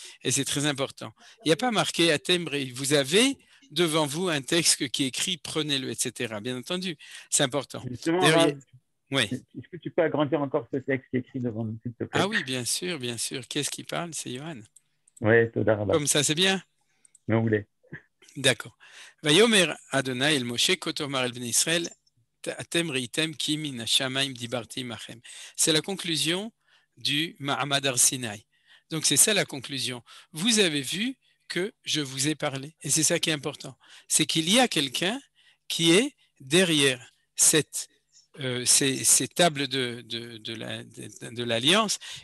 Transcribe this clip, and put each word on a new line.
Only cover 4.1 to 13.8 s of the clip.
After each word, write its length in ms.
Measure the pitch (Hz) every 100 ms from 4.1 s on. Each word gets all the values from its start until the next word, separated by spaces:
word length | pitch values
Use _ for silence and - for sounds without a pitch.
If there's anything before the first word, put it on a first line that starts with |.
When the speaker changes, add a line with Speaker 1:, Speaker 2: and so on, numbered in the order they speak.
| 147 185
Speaker 1:
un 120 | 151
texte 460 | 127 170 156 - 143
qui 140 | -
est 40 | 135
écrit « 300 | - - 180
Prenez-le », 520 | - 160 151 139 127
et 60 | 117
cetera. 460 | 127 - 120 107
Bien 160 | 117 127
entendu, 380 | 120 180 185 151 - - -
c'est 140 | -
important. 400 | 139 139 123 123 123
Speaker 2:
Justement, 320 | 123 160 175
Speaker 1:
D'ailleurs, 180 | 151 160
Speaker 2:
Rav, 100 | 165
Speaker 1:
il 680 | 143 - 127 _ _ - 139
y 20 |
a, 40 |
oui. 0 | 110
Speaker 2:
est-ce 380 | 123 - 151 -
que 60 | 170
tu 80 | 151
peux 140 | -
agrandir 380 | 160 143 147 156
encore 260 | 139 151 135
ce 60 | 139
texte 320 | 135 131 -
qui 80 | 127
est 20 |
écrit 180 | - 135
devant 260 | 123 107 113
nous, 120 | 113
s'il 120 | 123
te 100 | 117
plaît ? 180 | 113 143
Speaker 1:
Ah 60 | 185
oui, 160 | 220
bien 220 | 139 131 117
sûr, 340 | - 180 165
bien 180 | 120 117
sûr. 300 | - 139 127
Qui 120 | 151
est-ce 120 | 139
qui 120 | -